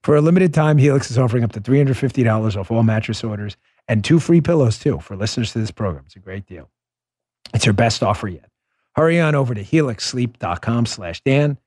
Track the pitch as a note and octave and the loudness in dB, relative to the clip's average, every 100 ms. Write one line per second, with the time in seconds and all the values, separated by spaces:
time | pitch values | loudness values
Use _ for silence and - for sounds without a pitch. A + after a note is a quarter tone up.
0 | - D3 D#3 F3+ F#3 D#3+ D#3 D3+ C#3+ C3+ | 2 2 4 4 2 2 2 4 4 2
1 | - A#2+ B2 A#2+ A#2 G#2+ G#2+ C3+ C#3 B2 | 0 0 0 0 -2 -4 0 2 2 0
2 | C3+ C3 A#2 A2 A2 G2+ F#2+ A2+ A2+ A2 | -2 0 2 2 -2 -4 -2 2 2 2
3 | - G#2+ A2+ G#2 G#2 - _ _ - A2 | -4 -8 -8 -8 -10 -14 _ _ -4 -2
4 | - E3 - E3+ D3+ E3+ A#2+ - D3+ A2+ | 2 2 4 2 4 2 0 0 -4 -4
5 | - F#2+ A2 - A2 A#2 G#2+ - G2+ D2+ | -10 -6 -6 -4 -4 -4 -6 -6 -6 -6
6 | C#2 - F#2+ F#2+ F#2+ F2 - _ _ _ | -14 -20 -16 -16 -14 -20 -20 _ _ _
7 | _ _ _ _ - A2 B2+ G2 A2+ - | _ _ _ _ -6 -2 0 2 0 0
8 | G#2 G#2 G#2 E2 _ _ _ _ _ - | -2 -2 -6 -12 _ _ _ _ _ 0
9 | D#3+ E3+ D#3+ C#3+ B2+ A2 G2 D#3+ C#3+ A2 | 2 2 2 0 -2 -4 -2 0 0 -4
10 | - B2 A#2+ _ F2 F2 - A#2+ A2+ - | -6 -4 -4 _ -6 -6 -2 -2 -2 -4
11 | F2 E2+ C3+ C#3 D3 C#3 | -10 -6 0 2 0 -4